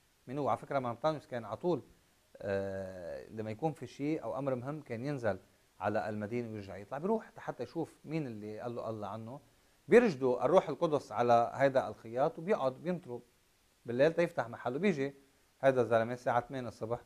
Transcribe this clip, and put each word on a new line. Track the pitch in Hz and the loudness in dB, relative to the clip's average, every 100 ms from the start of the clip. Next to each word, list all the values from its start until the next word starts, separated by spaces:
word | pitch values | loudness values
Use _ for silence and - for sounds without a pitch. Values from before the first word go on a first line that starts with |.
| _ _ - | _ _ -10
مين | 143 | -2
هو. | 127 | 0
على | 117 | 0
فكرة | 156 139 | 0 -2
مار | 123 | -2
أنطونيوس | 113 156 151 - | -2 -2 -2 -6
كان | 123 | -8
على | 107 110 | -6 -4
طول، | 175 147 - _ _ _ _ - | 0 0 -2 _ _ _ _ -10
آه، | 101 98 98 95 92 92 85 67 - | -2 0 -2 -4 -8 -10 -10 -10 -10
لما | 110 110 | -8 -8
يكون | 110 160 | -2 -4
في | 139 123 | -4 -12
شيء | - 143 156 | -6 -2 -2
أو | 113 - | -4 -4
أمر | 139 | -2
مهم | 123 127 151 | -2 -4 -10
كان | 131 113 | -8 -8
ينزل | 135 143 113 95 - _ _ - | -6 -2 -2 -2 -6 _ _ -4
على | 98 107 107 | -2 0 -2
المدينة | 107 104 120 117 | -4 -4 -4 -6
ويرجع | 110 95 92 | -8 -10 -12
يطلع، | 104 135 | -10 -6
بيروح | 185 220 - - | 0 0 -2 -14
حتى | - 147 | -10 -8
يشوف | 120 170 143 - | -8 -6 -8 -10
مين | 139 160 135 | -8 -6 -6
اللي | 107 107 107 | -8 -10 -8
قال | 123 | -8
له | 117 113 | -6 -6
الله | 110 98 | -6 -8
عنه. | 110 113 139 - _ _ _ - | -8 -12 -14 -18 _ _ _ 6
بيرجدوا | 214 240 135 127 123 | 8 8 2 2 2
الروح | 131 180 185 | 6 4 4
القدس | 139 170 143 - | -2 0 0 -2
على | 104 120 117 117 | 0 6 6 4
هيدا | - 139 131 101 | 2 4 4 0
الخياط | 107 113 120 151 170 | -6 -6 0 0 0
وبيقعد | 165 214 131 | -2 0 0
بينطره | 127 147 175 131 123 - _ _ _ _ _ 117 | -2 -6 -6 -6 -12 -14 _ _ _ _ _ -4
بالليل | 120 151 | 4 4
تيفتح | 165 170 - 117 | 4 0 0 -6
محله. | 113 123 131 | -4 -4 0
بيجي | 202 147 139 - _ _ _ - | 2 2 -2 -4 _ _ _ 2
هيدا | 135 127 | 4 6
الزلمة | 110 113 113 | 4 4 2
الساعة | 123 131 120 | -2 0 0
ثمانية | 123 135 117 | 0 -8 -8
الصبح | - 110 117 | -8 -6 -6